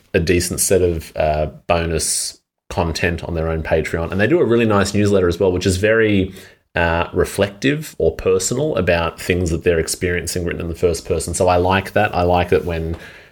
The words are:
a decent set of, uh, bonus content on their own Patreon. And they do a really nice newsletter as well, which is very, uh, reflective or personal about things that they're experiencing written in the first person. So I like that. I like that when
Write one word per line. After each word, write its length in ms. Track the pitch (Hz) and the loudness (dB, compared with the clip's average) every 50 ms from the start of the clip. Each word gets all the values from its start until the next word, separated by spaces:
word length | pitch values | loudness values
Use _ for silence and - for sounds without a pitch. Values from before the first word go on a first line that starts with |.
| _ _ - | _ _ -2
a 60 | 95 | 0
decent 400 | 82 82 90 87 87 - - 67 | 2 2 2 0 0 -2 -4 -4
set 240 | - - 98 92 90 | 0 2 2 4 4
of, 280 | 87 85 80 - - - | 2 0 -2 -6 -6 -4
uh, 300 | - 78 78 76 78 76 76 - - - | -2 0 0 0 0 -2 -4 -6 -6 -4
bonus 720 | - 87 85 82 85 80 80 - - - - - - - - _ _ _ _ _ - | -2 0 0 0 -2 -2 -2 -2 -2 -4 -4 -6 -8 -10 -14 _ _ _ _ _ -6
content 540 | - 101 87 82 78 - - 87 85 - - | -4 -2 -2 -2 -2 -2 -2 -2 -2 -4 -6
on 100 | - 85 | -6 -4
their 160 | 80 80 80 | -4 -2 -2
own 140 | 80 80 76 | -2 -4 -2
Patreon. 480 | - 85 80 76 - - 82 82 82 | 0 0 0 0 -2 -4 -4 -4 -4
And 100 | 85 95 | -2 0
they 60 | 104 | 2
do 120 | 117 165 180 | 2 4 4
a 60 | 139 | 4
really 200 | 107 117 117 117 | 4 4 4 4
nice 280 | 110 104 98 95 95 - | 4 2 2 2 2 0
newsletter 340 | 104 104 101 101 95 90 | 0 2 4 4 4 4
as 120 | 87 85 - | 2 2 2
well, 120 | 101 92 | 2 2
which 140 | 90 90 - | 2 2 2
is 120 | 101 90 | 0 2
very, 560 | 92 107 107 110 113 110 107 104 98 87 87 - - - - - _ _ _ - | 2 2 2 4 4 4 4 2 2 0 -2 -6 -12 -20 -20 -20 _ _ _ -2
uh, 340 | 87 85 85 82 85 87 - - | 0 0 2 2 0 -2 0 0
reflective 840 | 90 80 - - - 98 98 - - - 135 147 156 151 - - | -2 -2 0 0 0 0 -2 -2 -2 -2 -2 0 -2 -6 -10 -4
or 180 | - 82 - - | -2 0 0 0
personal 600 | - - 92 95 92 - - 123 127 151 156 - | 0 0 0 0 2 0 -2 -2 -2 -2 -2 -2
about 440 | 95 90 90 87 85 85 82 - - | 0 0 2 2 0 0 -2 -4 -4
things 300 | - - 90 87 92 78 | -2 -2 0 0 0 -2
that 140 | 82 80 - | -2 0 0
they're 160 | 90 85 82 | 2 2 2
experiencing 640 | 80 - - - 92 87 87 87 80 87 - 90 85 | 0 -2 -4 -4 -2 -2 -2 -2 -4 -4 -6 -4 -4
written 160 | 85 80 80 | -4 -4 -6
in 60 | 85 | -6
the 80 | 82 80 | -8 -2
first 300 | - 90 87 76 - - | 0 0 0 0 -2 -4
person. 280 | - 87 80 - 90 82 | -4 -4 -2 -2 -4 -2
So 140 | - 95 | 0 2
I 100 | 90 90 | 4 4
like 360 | 87 90 90 95 98 92 - - | 4 4 4 2 2 0 0 0
that. 200 | 104 104 - - | 0 0 0 0
I 80 | 90 | 0
like 280 | 87 87 87 87 87 - | 2 2 2 2 2 2
that 160 | 95 82 - | 0 0 0
when 300 | 87 85 80 80 82 82 - - - - - - - | -2 -4 -4 -4 -6 -8 -8 -12 -16 -20 -20 -20 -20